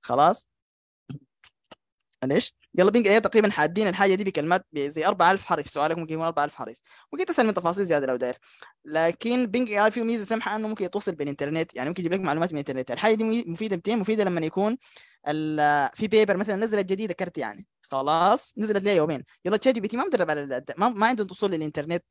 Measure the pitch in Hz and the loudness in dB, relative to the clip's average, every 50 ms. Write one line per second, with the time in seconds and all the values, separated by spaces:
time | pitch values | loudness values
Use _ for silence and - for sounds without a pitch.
0 | - - 120 131 147 170 220 - - _ _ _ _ _ _ _ _ _ _ _ | -4 0 2 4 4 4 4 2 -8 _ _ _ _ _ _ _ _ _ _ _
1 | _ - 139 - _ _ _ _ _ _ _ _ _ _ - _ _ _ _ _ | _ -16 -16 -16 _ _ _ _ _ _ _ _ _ _ -20 _ _ _ _ _
2 | _ _ _ _ 131 131 143 202 - - _ _ _ _ - 175 185 208 208 240 | _ _ _ _ -2 0 0 0 0 -2 _ _ _ _ 2 4 4 4 4 4
3 | 220 190 202 233 202 196 - 220 214 202 208 - 151 156 175 202 220 196 180 190 | 4 6 4 4 4 4 4 4 4 4 2 0 0 0 2 0 0 0 2 2
4 | 196 196 185 190 208 190 - 151 147 165 175 185 - _ - 147 139 143 151 160 | 4 4 4 2 0 -2 -2 -2 0 0 0 0 0 _ -6 -6 -6 -4 -4 0
5 | 156 190 208 180 170 175 196 196 - - 180 156 139 - - 143 147 156 165 170 | 0 0 2 4 4 4 4 2 0 -2 -2 -2 -2 -6 -2 -2 0 0 0 -2
6 | 165 156 156 160 165 165 165 147 143 147 - - 123 107 120 _ _ _ - - | -4 -6 -6 -4 -4 -2 -2 -2 -2 -2 -4 -10 -12 -12 -12 _ _ _ -20 -20
7 | _ _ - 294 370 - 330 - 240 220 190 185 175 165 180 196 202 170 160 147 | _ _ -6 -6 -4 -2 0 2 2 2 0 0 -2 -2 -2 -2 0 0 2 0
8 | 139 131 127 120 123 123 127 _ _ _ - _ - - _ _ _ - 151 160 | 2 0 -2 -2 -2 -4 -6 _ _ _ -20 _ -20 -20 _ _ _ -4 -2 0
9 | 165 165 175 _ - 233 240 254 247 208 190 247 254 214 208 202 208 220 208 240 | 0 0 0 _ -2 -2 0 0 0 0 0 -2 -2 0 0 2 2 2 2 0
10 | 226 226 233 226 202 - 220 220 - 196 208 220 220 214 220 208 196 180 - 208 | -2 -2 -2 -4 -2 -4 -4 -4 -4 -4 -4 -4 -4 -6 -4 -4 -6 -4 -4 -4
11 | - 202 175 151 143 143 143 - 143 143 156 160 165 - _ 123 127 147 151 185 | -4 -4 -4 -4 -6 -6 -4 -4 -4 -4 -2 -4 -4 -4 _ -6 -6 -6 -4 -4
12 | 175 165 180 196 185 156 147 156 170 175 160 147 139 - 131 131 127 - 120 - | -2 -2 -2 0 0 0 0 0 0 -2 -2 -6 -6 -4 -4 -6 -4 -6 -4 0
13 | - 220 220 214 220 220 220 233 - 170 165 165 220 214 196 170 - 196 226 226 | 2 2 2 2 2 0 0 -2 -4 -6 -6 -6 -4 -4 -4 -4 -2 -2 -2 0
14 | 185 214 220 214 202 190 175 170 156 160 - 190 202 214 240 262 _ - _ - | 0 0 0 2 2 0 0 0 -2 -2 -2 0 0 0 -2 -4 _ -20 _ -20
15 | - _ _ _ - 147 151 156 156 156 156 151 147 147 147 147 139 - - - | -20 _ _ _ -6 -4 -2 -2 -2 -2 0 2 2 4 4 4 2 0 -2 -4
16 | 214 202 208 214 214 202 196 180 202 208 202 190 220 220 214 202 190 185 190 190 | -2 2 4 4 4 4 2 -2 0 -2 -2 -2 -2 0 0 -2 0 -2 -2 -4
17 | 220 202 175 - 190 175 _ 160 123 107 104 101 - _ _ _ _ _ 139 135 | -4 -6 -4 -6 -6 -6 _ -6 -6 -6 -8 -12 -20 _ _ _ _ _ -6 -2
18 | 135 147 156 165 175 190 226 - - - - - 214 214 208 196 190 202 202 165 | 0 2 2 4 6 4 4 2 0 -10 -6 -6 -2 0 0 0 2 2 4 4
19 | 151 165 151 127 - _ _ _ _ 180 208 214 - 262 254 233 190 208 233 247 | 2 2 -2 -6 -8 _ _ _ _ -2 -2 2 2 2 2 2 -2 -4 -4 -4
20 | 320 392 294 208 175 156 151 147 143 139 127 127 139 - - 160 202 247 240 196 | -2 0 0 0 2 0 0 -4 -4 -4 -6 -6 -6 -8 -2 0 0 0 2 2
21 | 214 233 254 214 208 190 190 - 214 196 185 160 156 151 - 156 143 160 170 175 | 0 0 2 0 -4 -6 -4 -4 -2 -2 -2 -2 -4 -4 -4 -6 -4 -4 -4 -6
22 | _ _ | _ _